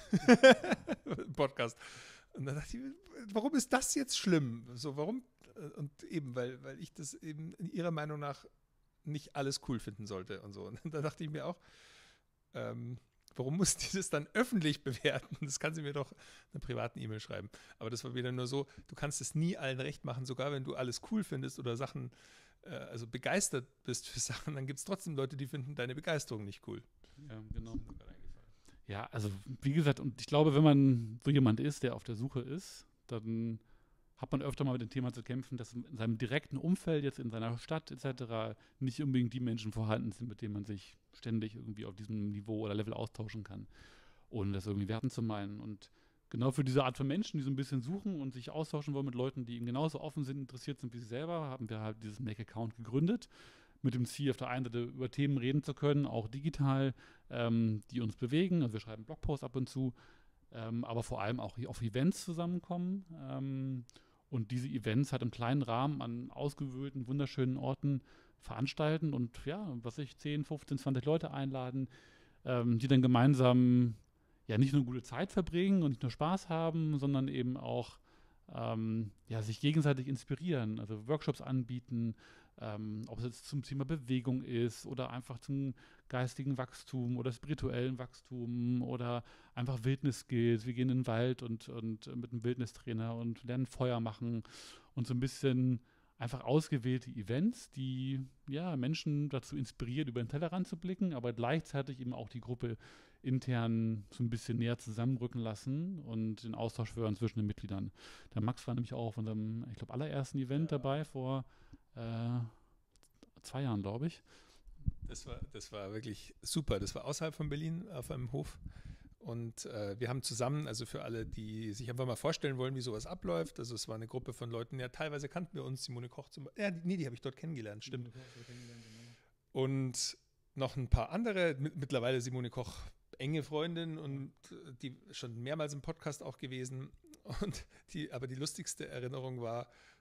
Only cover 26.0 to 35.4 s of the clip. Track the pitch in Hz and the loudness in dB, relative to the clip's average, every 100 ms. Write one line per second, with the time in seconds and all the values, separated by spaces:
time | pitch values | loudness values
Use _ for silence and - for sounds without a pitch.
26 | 170 151 - 110 101 - - 101 - - | 0 0 0 -6 -6 -10 -10 -10 -12 -20
27 | - 135 147 110 107 113 113 127 110 - | -20 -18 -14 -12 -6 -6 -4 -6 -6 -12
28 | - - - - - - - - - 98 | -14 -12 -12 -12 -18 -20 -20 -20 -8 -6
29 | 120 117 104 98 104 123 139 156 143 131 | -4 -2 -2 -4 -10 -2 2 6 6 4
30 | 131 - - 147 156 143 156 143 135 123 | 0 -6 4 8 8 10 10 12 10 8
31 | 110 117 139 143 127 113 143 143 123 117 | 2 0 4 8 8 6 2 0 -2 -2
32 | - 107 131 127 127 165 - - - _ | -6 -4 -2 -2 -4 -8 -8 -18 -20 _
33 | - 113 110 113 117 113 - - _ _ | -8 -6 -2 -2 -2 -4 -10 -20 _ _
34 | _ - - 139 143 - 139 127 113 135 | _ -10 -2 -2 0 0 2 2 -2 -2
35 | 127 120 110 127 | -2 -4 -6 -6